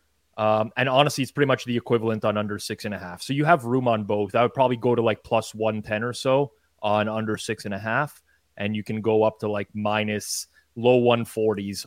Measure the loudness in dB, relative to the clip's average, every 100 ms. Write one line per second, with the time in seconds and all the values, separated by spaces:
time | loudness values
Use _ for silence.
0 | _ _ _ -2 2 2 0 -2 2 4
1 | 4 0 -4 -2 0 0 -2 -4 0 0
2 | 0 -2 0 -2 -2 -6 -8 -10 -8 -10
3 | -10 -12 -6 0 4 4 4 0 2 0
4 | 0 -2 0 2 2 2 0 2 2 2
5 | 2 0 0 -2 -2 -2 -2 -2 -4 -4
6 | -4 -4 0 2 0 -6 _ _ 0 2
7 | 0 -2 -4 -4 -6 -8 -8 -8 -4 -2
8 | -4 -8 _ _ _ -8 -6 -4 -6 -4
9 | 2 4 2 0 -4 -4 -6 -6 -2 -2
10 | -2 -4 -6 -10 -10 _ _ 0 4 6
11 | 6 4 0 -2 0 0 -4 -8